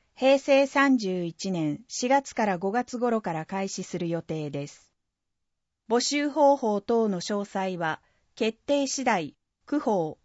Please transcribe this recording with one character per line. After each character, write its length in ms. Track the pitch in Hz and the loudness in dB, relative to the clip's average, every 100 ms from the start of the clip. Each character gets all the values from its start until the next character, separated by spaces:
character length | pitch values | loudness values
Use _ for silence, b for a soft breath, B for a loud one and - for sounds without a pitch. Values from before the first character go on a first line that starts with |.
| _ - | _ 0
平 240 | 262 269 | 4 4
成 260 | - 269 277 | 4 4 4
三 320 | 285 277 254 | 2 4 4
十 260 | 196 185 | 0 -2
一 280 | 170 - 190 | -4 -6 -4
年 300 | 180 156 196 - | -2 -2 -4 -8
四 220 | - 247 | -4 2
月 240 | 277 269 | 2 0
か 120 | - 208 | -2 -2
ら 120 | 180 | 0
五 140 | 196 | -2
月 260 | 240 247 240 | -2 -4 -2
頃 240 | 240 226 | 0 0
か 120 | 202 | -2
ら 120 | 160 156 | -6 -6
開 240 | 196 196 | -6 -6
始 140 | - | -8
す 160 | 180 170 | -8 -6
る 100 | 170 | -4
予 120 | 165 | -4
定 280 | - 160 151 | -6 -8 -6
で 180 | 143 147 | -8 -10
す。 240 | - _ _ _ _ _ _ _ _ _ _ - | -14 _ _ _ _ _ _ _ _ _ _ 0
募 100 | 233 | 0
集 300 | - 294 285 | 0 -2 0
方 280 | 277 285 277 | 4 4 4
法 240 | 220 208 | 2 -2
等 280 | - 233 220 | 0 2 2
の 120 | 180 | -2
詳 240 | - 208 202 | -4 -4 -4
細 320 | 196 190 180 | -4 -4 -4
は、 240 | 160 151 _ _ _ - | -4 -6 _ _ _ -4
決 220 | 220 226 - | -4 -2 -2
定 220 | 285 269 | 0 0
次 160 | - | -2
第、 320 | 247 202 151 - _ _ - | 0 0 -2 -12 _ _ -4
区 140 | 294 | -2
法 380 | 262 196 156 - | 0 0 -2 -6